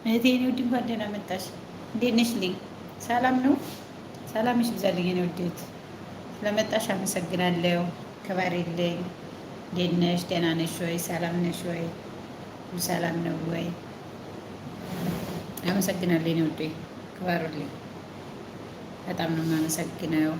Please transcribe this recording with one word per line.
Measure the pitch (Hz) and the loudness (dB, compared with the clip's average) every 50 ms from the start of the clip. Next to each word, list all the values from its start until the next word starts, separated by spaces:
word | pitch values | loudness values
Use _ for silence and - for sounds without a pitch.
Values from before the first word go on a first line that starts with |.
| - | 4
እህቴ፣ | 226 226 233 233 | 4 4 6 6
የኔ | 254 254 247 254 | 6 6 6 4
ውድ፣ | 254 - 262 | 2 2 2
እንኳን | 254 240 254 247 220 | 2 2 2 2 2
ደህና | 226 233 208 214 208 | 0 -2 -2 -2 -2
መጣሽ። | 208 202 180 - 180 175 - - - - - - - - - - | -4 -6 -4 -4 -4 -4 -4 -6 -10 -12 -12 -12 -12 -12 -12 -6
እንዴት | - 220 233 247 220 | -2 2 4 6 6
ነሽ | 233 240 233 226 | 6 6 4 4
ልኝ? | 202 185 185 185 - - - - - - - - - | 2 0 0 -2 -2 -6 -12 -14 -14 -14 -14 -12 -12
ሰላም | - - 233 247 254 254 254 254 | -2 0 2 4 6 6 4 6
ነው? | 254 277 320 - - - - - - - - - - - - - - | 6 6 6 4 2 -8 -10 -10 -12 -14 -14 -14 -14 -14 -14 -12 -12
ሰላምሽ | - - 220 226 247 240 240 233 | -4 0 2 4 4 6 4 4
ይብዛልኝ | 233 196 185 190 190 175 175 180 | 4 2 2 2 4 4 4 2
የኔ | 180 180 180 | 2 4 4
ውድ | 175 175 170 - | 2 2 0 0
እህት። | 180 175 - - - - - - - - - - - - - - - - | -2 -2 -2 -4 -10 -12 -12 -14 -14 -14 -14 -14 -12 -12 -12 -12 -12 -12
ስለመጣሽ | - - 208 208 208 214 220 - - 220 220 - | -10 -2 0 2 2 2 2 4 2 0 2 2
አመሰግናለሁ። | 196 185 190 190 - 190 175 165 180 175 180 180 175 170 170 175 175 170 175 175 165 - - - - - | 0 0 0 0 0 0 0 0 2 4 4 4 4 4 4 4 4 4 2 0 -2 -6 -10 -12 -14 -12
ክበሪልኝ። | - - 190 180 185 180 175 175 170 165 165 170 175 175 170 170 180 180 - - - - - - - - - - - | -6 -2 0 0 2 2 2 0 0 0 0 2 2 2 2 0 -4 -6 -8 -10 -12 -12 -12 -12 -12 -12 -12 -12 -10
እንዴት | - - 175 180 175 165 | -4 0 2 2 4 4
ነሽ? | 175 170 170 175 175 - | 4 6 6 4 2 0
ደህና | - 185 170 175 165 165 | 0 0 2 4 4 4
ነሽ | 165 160 165 - | 2 2 0 0
ወይ? | - 180 165 170 175 | -2 -2 0 0 -2
ሰላም | 170 - 175 165 175 170 170 175 | -2 -2 -2 0 0 0 2 2
ነሽ | 175 175 170 - - | 2 2 0 -2 -2
ወይ? | 175 170 165 165 165 165 - - - - - - - - - - - - - | -4 -2 -2 -2 -4 -6 -8 -10 -12 -12 -12 -12 -12 -12 -12 -12 -12 -12 -12
ሁሉ | - - 185 175 | -12 -8 -4 -2
ሰላም | 170 - 175 170 175 170 165 165 165 | 0 0 0 2 2 0 0 0 0
ነው | 165 165 160 160 | 0 -2 -2 -2
ወይ? | 165 170 165 170 170 175 - - - - - - - - - - - - - - - - - - - - - - - - - - - - - - - - - - - - - - | -2 -2 -2 -2 -2 -4 -6 -10 -12 -12 -12 -12 -12 -12 -12 -12 -12 -12 -12 -12 -12 -12 -12 -12 -12 -10 -10 -8 -8 -6 -4 -2 -2 -2 -4 -4 -6 -6 -6 -8 -8 -10 -2 0
አመሰግናለሁ | 175 185 196 180 180 - 175 180 175 175 160 160 | 2 2 4 4 2 2 2 4 4 4 4 4
የኔ | 165 165 165 160 | 4 4 4 4
ውዴ፣ | 156 156 - 156 156 160 - - - - - - - | 2 2 0 -4 -4 -4 -6 -10 -12 -12 -12 -12 -12
ክበሩልኝ። | - - 185 180 170 165 160 160 147 147 - - - - - - - - - - - - - - - - - - - - - - - - - - - - - | -10 -4 0 0 2 2 0 -2 -4 -4 -6 -6 -8 -10 -12 -12 -12 -12 -12 -12 -12 -12 -12 -12 -12 -12 -12 -12 -12 -12 -12 -12 -12 -12 -12 -12 -12 -10 -6
በጣም | - 180 175 170 165 | -6 -4 -2 0 0
ነው | 165 160 160 | 2 2 2
የማመሰግነው። | 160 165 160 156 160 - - 165 143 - - 185 160 160 156 156 156 160 165 | 2 4 4 2 2 0 -2 -2 -4 -4 -4 -2 0 4 4 4 4 2 -2